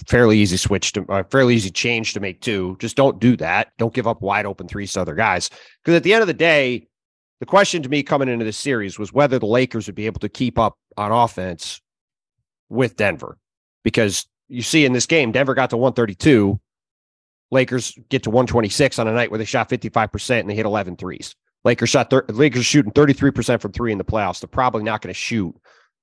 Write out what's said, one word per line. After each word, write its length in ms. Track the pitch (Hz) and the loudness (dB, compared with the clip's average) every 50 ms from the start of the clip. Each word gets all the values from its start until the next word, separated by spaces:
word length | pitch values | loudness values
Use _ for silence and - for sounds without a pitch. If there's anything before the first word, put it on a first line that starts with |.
| - - | -4 0
fairly 300 | - 120 120 113 107 107 | 4 4 6 6 6 6
easy 180 | 104 98 87 | 4 2 2
switch 380 | 92 - - 101 92 - - - | 0 -2 -2 -2 -2 -2 -4 -4
to, 80 | 104 92 - | -6 -6 -4
a 160 | 98 98 92 | -4 -4 -4
fairly 300 | - - 135 131 123 123 | 0 2 2 4 4 2
easy 160 | 117 95 95 | 2 0 -2
change 420 | 87 - - 120 120 113 110 - - | -6 -4 -4 -2 -2 -4 -4 -6 -6
to 80 | 104 | -6
make, 180 | 98 98 90 - | -8 -8 -10 -8
too. 380 | - 123 107 98 92 92 92 - | -6 -4 -4 -4 -4 -6 -6 -8
Just 160 | - 113 - | -10 -4 0
don't 240 | - 135 135 - 92 | 2 2 2 2 2
do 160 | 107 123 120 - | 2 2 2 2
that. 360 | - 80 87 101 113 - _ - | 0 -2 -2 -2 -2 -4 _ -4
Don't 160 | 113 117 - | -4 -4 -2
give 140 | 127 110 113 | -2 -4 -4
up 140 | 117 - | -4 -4
wide 240 | 98 98 98 104 104 | -4 -2 -2 -2 -2
open 240 | 98 95 - 92 87 | -4 -8 -10 -12 -12
threes 240 | - 107 101 95 - | -10 -10 -10 -6 -4
to 80 | 98 | -4
other 140 | 90 85 76 | -4 -2 -2
guys. 340 | 76 113 107 92 90 - - - - - - _ _ _ | 0 0 2 2 0 -2 -6 -10 -14 -20 -20 _ _ _
'Cause 120 | - 170 | 2 2
at 80 | 170 - | 2 4
the 100 | 175 208 | 4 4
end 80 | 226 | 4
of 60 | 220 185 | 4 2
the 60 | 147 | 0
day, 540 | 104 160 170 160 147 135 127 123 110 - _ _ _ _ _ _ _ _ _ _ _ | 2 2 4 4 4 2 0 -2 -4 -8 _ _ _ _ _ _ _ _ _ _ _
the 80 | 123 - | -6 0
question 340 | - 196 202 - - 175 | 2 4 4 2 0 -4
to 80 | 143 127 | -4 -2
me 140 | 147 147 139 | -2 -2 0
coming 260 | - 160 139 135 131 | 0 0 0 0 0
into 160 | 120 117 113 | -2 -2 -4
this 100 | 110 107 | -4 -6
series 440 | - - 143 135 113 101 95 87 - | -6 -4 -4 -2 -2 -4 -6 -8 -10
was 120 | 104 95 | -10 -4
whether 280 | - 131 147 139 127 127 | 2 2 2 2 2 0
the 80 | 110 104 | 0 2
Lakers 400 | 113 123 131 127 - 113 104 - | 2 2 2 0 -2 -6 -8 -8
would 80 | 92 | -8
be 100 | 101 104 | -8 -8
able 140 | 110 95 - | -8 -6 -6
to 100 | - 104 | -8 -8
keep 300 | - - 131 120 - - | -6 -4 -4 -2 0 0
up 180 | 113 110 - _ _ _ _ | 0 0 -2 _ _ _ _
on 160 | - 104 104 | -8 -4 0
offense 680 | 110 120 120 117 - - 92 92 87 80 - - - - _ _ _ _ _ _ _ _ _ _ _ _ _ _ _ _ _ _ | 2 2 2 2 0 -4 -8 -8 -8 -10 -12 -14 -14 -16 _ _ _ _ _ _ _ _ _ _ _ _ _ _ _ _ _ _
with 260 | - 117 135 117 - | -2 0 0 0 0
Denver. 440 | - 110 98 85 69 - - - - _ _ _ _ _ _ _ _ _ | 0 0 0 -2 -4 -8 -16 -18 -20 _ _ _ _ _ _ _ _ _
Because 440 | 110 - 120 113 104 92 - - - _ _ _ _ | -2 0 2 0 0 0 -4 -8 -10 _ _ _ _
you 140 | 123 123 | -12 -10
see 240 | 113 - - 160 147 | -4 0 2 4 4
in 80 | 131 127 | 4 2
this 140 | 123 117 - | 0 0 0
game, 240 | 165 165 139 113 | 2 2 2 2
Denver 240 | 104 123 139 131 131 | 0 0 0 0 0
got 160 | 131 127 120 | 0 -2 0
to 60 | - 117 | 0 0
one 160 | 123 131 117 | 0 0 0
thirty-two. 680 | - 117 104 95 - - 160 143 113 104 98 101 101 - _ _ _ _ _ _ _ _ _ _ _ _ _ _ _ _ _ | 0 -2 -2 -2 0 4 4 6 6 6 2 0 -2 -6 _ _ _ _ _ _ _ _ _ _ _ _ _ _ _ _ _
Lakers 480 | 127 131 127 127 127 127 107 - - - 120 _ | 0 0 2 2 0 -4 -4 -6 -10 -16 -8 _
get 120 | 135 131 - | -4 -4 -2
to 60 | 113 | 0
one 160 | 107 127 127 | 2 2 2
twenty-six 540 | 117 - 120 113 101 - - 147 127 - - | 2 2 0 0 0 2 2 2 2 2 0
on 80 | 117 110 | -2 -2
a 40 | |
night 200 | 110 120 120 - | 0 0 -2 -2
where 80 | - 110 | -4 -6
they 60 | 110 | -6
shot 240 | - - 123 110 - | -4 -2 -2 -2 -2
fifty-five 420 | 131 113 - 113 - 120 110 104 | -4 -6 -6 -4 -2 0 0 0
percent 300 | - 107 - - 127 117 | -2 -6 -4 -2 -2 -2
and 100 | 90 98 | -2 -2
they 40 | 104 | -4
hit 120 | 107 107 104 | -4 -2 -2
eleven 280 | 104 107 98 92 87 | -2 -2 -4 -6 -8
threes. 380 | - - 90 73 - - - - _ _ _ _ _ - | -10 -10 -12 -12 -12 -14 -18 -18 _ _ _ _ _ 0
Lakers 240 | 117 123 - 123 117 | 0 2 2 2 2
shot 220 | - 139 120 - | 2 2 2 4
thir-, 140 | - 131 - - | 2 2 2 0
Lakers 380 | 107 110 147 151 117 123 117 - | 0 2 2 2 2 0 0 2
shooting 240 | - 151 117 104 | 4 2 2 4
thirty-three 400 | - 143 151 143 135 - 151 139 | 4 4 4 4 4 2 0 0
percent 280 | 127 - 113 - 123 110 | 0 0 0 0 -2 -2
from 120 | - 104 | -2 -6
three 200 | - - 120 117 | -8 -6 -4 -4
in 60 | 107 98 | -4 -4
the 80 | - | -4
playoffs. 340 | - - 110 101 90 90 - | -4 -2 -2 -2 -2 -4 -6
They're 60 | - - | -12 -8
probably 360 | - 131 127 123 - 113 107 | -4 -2 0 0 0 -2 -4
not 180 | 110 110 107 | -4 -4 -6
gonna 120 | - 90 92 | -6 -10 -10
shoot 460 | - - - 120 113 95 82 - _ _ _ _ _ _ _ _ _ | -10 -8 -4 -2 -2 -2 -4 -6 _ _ _ _ _ _ _ _ _